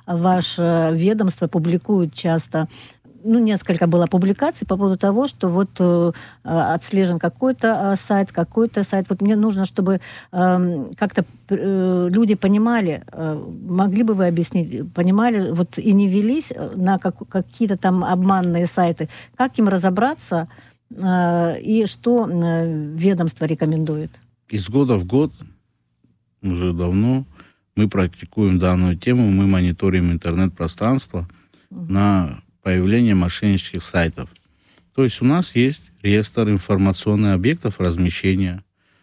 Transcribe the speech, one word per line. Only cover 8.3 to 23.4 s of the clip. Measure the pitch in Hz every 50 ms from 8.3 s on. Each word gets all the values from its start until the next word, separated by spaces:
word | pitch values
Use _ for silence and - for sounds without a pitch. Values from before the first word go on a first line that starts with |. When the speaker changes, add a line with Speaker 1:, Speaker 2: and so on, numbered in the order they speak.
Speaker 1:
какой-то | - 180 170 - - 226 226 226 - 208 196
сайт. | - 202 190 190 -
Вот | 196 185
мне | 196 208 220
нужно, | 208 214 220 196 190 190
чтобы, | - - - 185 185 196 180 - - - - - -
эм, | - 180 185 185 180 180 180 175 175 143 127 - - -
как-то, | 208 196 - 196 170 - - - _ -
э, | 196 - 170 196 196 190 185 185 185 180 180 180
люди | 180 220 233 208 208
понимали, | - - 190 202 208 220 233 240 226 196 170 147 - - -
э, | - - 160 156 156 151 - 170 165 - - 180
могли | 175 185 196 202 185 214 247
бы | 220 208
вы | 190 185 175
объяснить, | 170 170 165 - - 180 160 - 123 110 151 170 -
понимали, | 180 175 185 190 208 233 247 226 202 185 -
вот | 170 170 180 - - -
и | - 220 196
не | 202 202 196
велись, | 185 202 208 226 269 320 - - -
э, | - - - -
на | 190 185 185 190 190
как-, | - 185 - - 220 -
какие-то | - 190 180 - - - 233 202 196
там | 180 - 185 185 185 180
обманные | - 180 180 180 196 190 185 180 175 170 170 175
сайты. | 165 - 190 180 170 165 - 156 - - - - - _
Как | - 254 262 - -
им | 220 196
разобраться, | 190 180 175 185 180 202 233 269 320 - - - 185 165 165 - - - - - _ _ _ -
э, | - - 185 185 180 180 175 170 175 170 170 165 - -
и | - - 220 226 214
что, | 196 - - - 240 247 240 220 -
э, | 175 170 170 170 165 165 170 165 160 151 151 147 156
ведомство | 165 170 202 196 170 170 160 - -